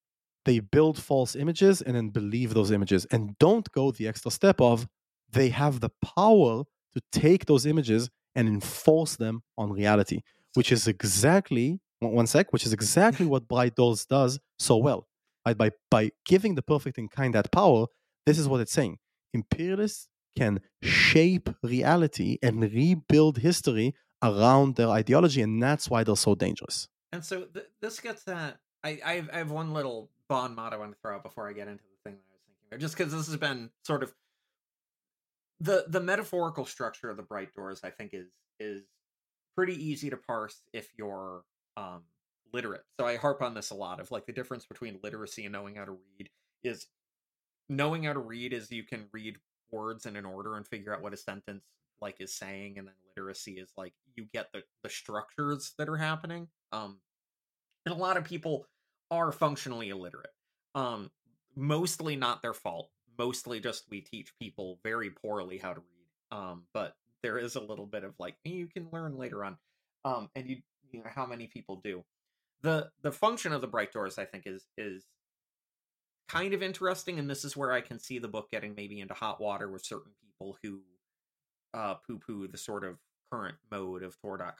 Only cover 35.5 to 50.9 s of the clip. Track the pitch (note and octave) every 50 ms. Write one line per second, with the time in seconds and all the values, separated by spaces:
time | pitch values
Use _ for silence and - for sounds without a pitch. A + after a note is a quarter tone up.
35.5 | _ - E3 E3 G3+ F#3 - E3+ E3 F#3 F3 F3+ F#3+ G3+ G#3+ - - F3+ E3+ E3
36.5 | D#3 D3+ B2+ - - - B2+ A2+ - - - A#2 G#2 G2+ G2+ - G#2+ G2+ G2 F#2+
37.5 | _ G2 G2 F#2+ F#2+ F#2+ - F#2 - - A2 G2+ G2+ F#2+ F2+ F2+ F#2 _ _ _
38.5 | _ - G#2+ G#2+ G#2 G2 G2 _ _ _ _ _ _ _ _ _ _ _ _ _
39.5 | _ - F#3 F3+ F3+ D#3 D#3 D#3 D3 - C#3 D3 C#3+ C3+ - - B2 A2+ G#2+ G#2+
40.5 | - - _ _ - A#2 G#2 - _ - G#2+ G2+ G2 F#2+ F#2+ F#2 F#2 F2+ F2 _
41.5 | _ _ _ _ _ A2+ G2+ F#2 F2+ F2 E2+ _ _ _ _ _ _ _ _ _
42.5 | A2+ B2 B2 A2 F#2+ - - _ _ - B2+ A#2+ A#2+ A#2 - D3 C#3 C#3 C3+ B2
43.5 | A#2 A2 G2 - G#2+ G2 G2+ F2 F2+ F#2+ F#2 - B2 G#2+ G2 - A2+ B2+ B2 -
44.5 | C3 A#2+ - _ G#2 - A#2+ A2+ G2+ F#2+ G2 G#2 G#2+ G#2+ G#2+ G#2 - - G#2+ G2+
45.5 | G2+ G2 G2+ G2+ G2+ G#2 G2+ G2 F#2+ F#2 F#2+ G2 G2 G2 G2 - _ _ _ _
46.5 | _ _ - B2 A2+ - - - _ _ _ _ _ _ _ _ _ _ _ _
47.5 | _ _ _ - C#3+ C3+ C#3+ D3+ D#3+ E3 D#3+ D3+ D3 C#3 B2 A2+ A2+ A#2 A#2+ B2
48.5 | B2+ A#2+ G#2+ G#2+ A#2+ A#2 G#2+ - - A2+ G#2+ G2+ G2+ A2 G#2+ A2 G#2+ - _ _
49.5 | _ _ _ _ - A2 G#2+ A2 A2+ A2+ - A#2+ G#2 G#2 G2+ F#2+ F#2 F#2+ G#2 G#2+
50.5 | G#2+ G#2+ G#2 - - A2 G2 G#2